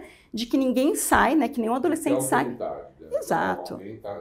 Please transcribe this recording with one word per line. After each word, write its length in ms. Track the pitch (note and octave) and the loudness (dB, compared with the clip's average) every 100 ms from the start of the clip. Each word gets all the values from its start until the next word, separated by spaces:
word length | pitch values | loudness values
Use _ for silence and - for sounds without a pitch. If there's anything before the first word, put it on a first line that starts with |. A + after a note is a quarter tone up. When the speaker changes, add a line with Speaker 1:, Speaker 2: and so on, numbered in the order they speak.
| - - _ | -4 -20 _
Speaker 1:
de 120 | A3 A#3+ | -8 0
que 100 | D4+ | 2
ninguém 360 | C4 A#3+ C#4 | 2 4 2
sai, 400 | G#4+ - B3+ A3 | 2 2 4 4
né? 140 | D#4 A#3 | 4 2
Que 100 | A#3+ | 0
nenhum 140 | A3 | -2
adolescente 420 | C4 D4+ D#4+ D#4 - | 0 0 0 0 0
Speaker 2:
Então, 20 | C#3 | 2
Speaker 1:
sai. 160 | B3+ C#4 | 2 0
Speaker 2:
vontade, 320 | - - - - - | -4 -8 -8 -14 -18
né? 80 | - C5 | -6 -6
Speaker 1:
Exato. 560 | - D#3+ F#3 F#3 - | -2 0 0 -4 -8
Speaker 2:
Alguém 220 | - G2+ A2 | -12 -12 -12
tá, 180 | G2+ G#2 | -12 -12